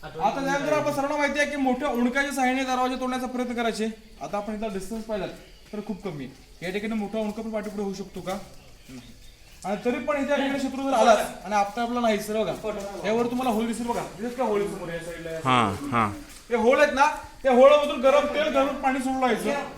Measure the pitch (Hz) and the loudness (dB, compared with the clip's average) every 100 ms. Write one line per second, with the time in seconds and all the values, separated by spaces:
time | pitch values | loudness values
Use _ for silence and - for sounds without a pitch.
0 | 151 151 - 277 269 285 285 302 294 285 | -12 -2 -2 0 0 0 2 2 2 0
1 | 277 294 285 294 285 294 262 247 285 240 | 0 0 0 2 0 2 0 0 0 0
2 | 247 269 277 277 254 262 262 254 254 254 | 0 2 -2 0 0 0 0 0 0 -2
3 | 254 254 247 247 240 240 233 190 220 220 | -4 -4 -4 -4 -4 -2 -2 -2 -4 -6
4 | - - 226 208 208 214 220 190 185 226 | -16 -14 -6 -6 -6 -6 -6 -6 -8 -8
5 | 214 214 175 - - - - 208 202 202 | -6 -6 -6 -10 -20 -20 -12 -10 -8 -8
6 | 196 147 127 - - - 170 190 214 220 | -8 -8 -12 -14 -20 -12 -6 -4 -4 -4
7 | 202 220 214 214 220 214 208 202 196 190 | -4 -4 -4 -4 -6 -6 -6 -6 -6 -6
8 | 190 - 175 196 - - - - - 131 | -10 -10 -8 -8 -8 -18 -20 -20 -18 -18
9 | 117 - - - - - 180 208 247 247 | -18 -20 -20 -20 -20 -14 -6 -2 -2 -2
10 | - 294 269 285 269 269 254 269 277 262 | -2 -2 0 0 0 -2 -2 -2 0 6
11 | 262 208 - - 185 208 202 240 233 240 | 8 6 4 -8 -2 0 0 0 -2 2
12 | 233 208 196 214 220 - 214 208 196 185 | 2 2 0 -2 0 -2 -6 -6 -8 -6
13 | 180 226 233 247 254 214 226 214 240 208 | 0 2 2 0 0 0 0 -2 -2 -2
14 | 156 - 233 240 233 208 170 170 170 170 | -4 -6 -8 -2 0 0 0 -4 -8 -8
15 | 165 165 165 160 135 127 107 95 92 117 | -8 -10 -8 -4 2 4 4 0 -2 0
16 | 107 101 - - - 233 220 285 294 254 | 0 -2 -14 -18 -4 2 4 6 4 4
17 | 294 302 - - 262 247 269 294 285 294 | 2 2 -12 -4 2 8 10 8 4 2
18 | 262 285 277 294 302 269 277 269 269 269 | 4 4 4 0 0 2 0 0 -2 0
19 | 254 262 254 220 196 - - | -2 0 0 0 -2 -4 -6